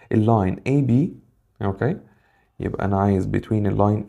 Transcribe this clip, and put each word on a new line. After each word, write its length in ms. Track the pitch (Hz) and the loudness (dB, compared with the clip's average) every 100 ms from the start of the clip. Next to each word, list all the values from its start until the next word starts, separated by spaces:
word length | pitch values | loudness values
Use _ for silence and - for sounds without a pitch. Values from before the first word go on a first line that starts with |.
| - | -4
اللاين 440 | 110 110 113 92 90 - | 0 2 2 2 -2 -2
اي 160 | 143 | 0
بي، 340 | 131 120 170 - _ _ _ - | 2 2 0 -6 _ _ _ -8
أوكي؟ 340 | 101 95 120 196 - _ _ _ _ - | -6 -2 -4 -4 -10 _ _ _ _ -10
يبقى 240 | 95 - | -8 -4
أنا 160 | 98 98 | -2 0
عايز 260 | 101 98 98 | 2 2 0
between 260 | 98 - | -4 -2
اللاين 520 | 110 101 104 101 104 | -2 0 2 2 2